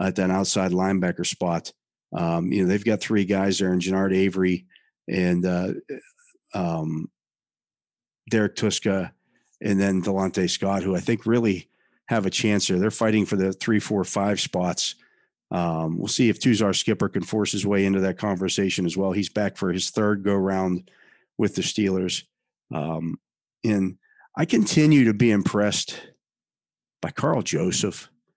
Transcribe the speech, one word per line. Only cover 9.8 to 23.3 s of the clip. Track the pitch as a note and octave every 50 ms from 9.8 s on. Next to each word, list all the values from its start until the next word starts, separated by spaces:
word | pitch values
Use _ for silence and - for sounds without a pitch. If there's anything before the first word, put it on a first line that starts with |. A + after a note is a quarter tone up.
| G2 G2 F#2+ F#2
Delonte | E2+ G2+ G2 F#2+ F#2+ F#2 - G2+ F#2 F2
Scott, | - - - G2 G2 G2
who | F2 F#2+ F#2
I | F2
think | - - A#2 A2 - A2
really | A#2 B2 A#2 A2 F#2+ F2 - _ _ _ _ _ _ _ _ -
have | A#2+ A2+ G2
a | F#2+
chance | - - - A2 G#2 G2+ - -
here. | F#2+ F2+
They're | G2 A2
fighting | - - A2+ A2 A2 A2 G2+ -
for | G#2+
the | G2 F#2+ F#2+ F#2+
three, | - - - A2 G#2
four, | - - G#2+ G2+ F2+
five | - - G#2 G2 G#2 G#2 F#2
spots. | - - - F#2 F2+ F2+ F2 - - - - _ _ _ _ _ _ _ _ _ _ -
Um, | - F2+ F2 E2+ E2 D#2+ D#2+ D#2+ E2 -
we'll | - -
see | - - C3 A2+
if | G#2 -
Tuzar | - C3 A#2 G2+ A2 G2+ F#2+
Skipper | - - - G#2+ - G#2+ F#2+
can | - G2 F2
force | - - G#2+ G#2 F#2+
his | - G#2 G2
way | G2 G2+ G2 G2
into | G2 G2 G2
that | F#2+ F#2+ F2+ -
conversation | - G#2 G2 F2+ F#2+ F2+ - - G2 F#2+ - - F2+
as | E2+ E2
well. | F#2+ G2 F#2+ F2+
He's | G2+ G2 -
back | - G#2+ G#2 G2 - -
for | G#2 F2+ F2
his | F#2 - -
third | - A2+ G#2+ G#2 G#2+ G2 F#2+
go | G2+ G2+
round | G2 F#2+ F#2+ F#2+ F#2+ F#2 F#2 F2+ F2+ F2+ _ _ _ _ _ _ _ _ _ _ -
with | A2 G2+ -
the | - F#2
Steelers. | - - - G#2 G2 F#2 F#2 F#2 F2+ - - - _ _ _ _ _ _ _ _ -
Um, | - D#2+ D2 D#2 D#2+ D#2+ E2 E2 - - _ _